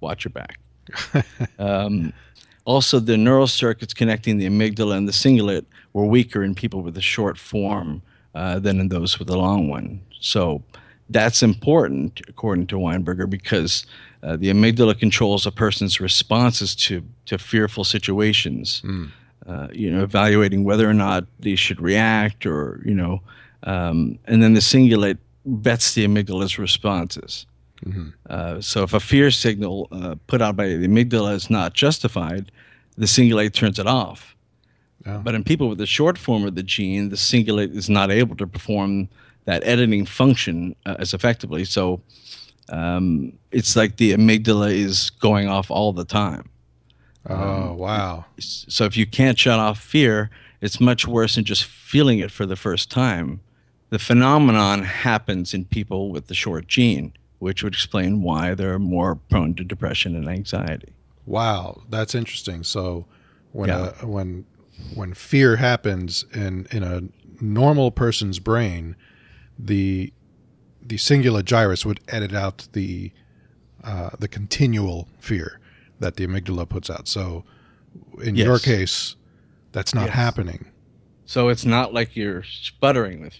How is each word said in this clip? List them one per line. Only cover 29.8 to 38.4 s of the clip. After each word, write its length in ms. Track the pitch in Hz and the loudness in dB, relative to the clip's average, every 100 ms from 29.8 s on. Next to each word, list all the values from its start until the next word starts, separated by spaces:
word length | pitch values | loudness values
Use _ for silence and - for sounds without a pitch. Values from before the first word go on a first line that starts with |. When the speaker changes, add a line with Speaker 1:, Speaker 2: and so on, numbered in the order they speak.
| 87 | -8
Speaker 1:
uh, 240 | 92 90 80 - | -10 -10 -10 -2
put 160 | 131 | 0
out 140 | 110 98 | 2 0
by 100 | 98 | -2
the 220 | 82 90 | 0 4
amygdala 460 | 110 123 117 104 | 4 4 2 0
is 140 | 101 - | -2 -2
not 260 | 110 87 | -2 0
justified, 760 | - 143 156 123 - 82 92 98 _ _ _ _ - | 2 2 2 -2 -4 -4 -6 -10 _ _ _ _ -2
the 100 | 107 | 2
cingulate 460 | - 120 110 104 | 6 6 6 2
turns 260 | - 110 98 | 2 0 0
it 80 | 101 | 0
off. 480 | 131 92 92 - _ _ _ _ _ _ _ - | 0 -2 -10 -20 _ _ _ _ _ _ _ -12
Speaker 2:
Oh. 140 | 104 | -8
Speaker 1:
But 160 | 110 113 | -4 -4
in 80 | |
people 240 | 107 139 131 | 0 0 0
with 100 | 107 | -2
the 80 | 101 | -2
short 320 | - 151 180 | 0 0 0
form 260 | - 113 | -2 0
of 120 | 101 90 | 0 -4
the 80 | |
gene, 460 | 92 - 98 98 101 | -4 -4 -2 -2 -4
the 60 | 98 | -2
cingulate 600 | - 123 110 104 98 104 | 2 2 4 2 0 -4
is 120 | 98 | 0
not 220 | 104 98 | 2 4
able 240 | 101 120 | 4 2
to 140 | - | -2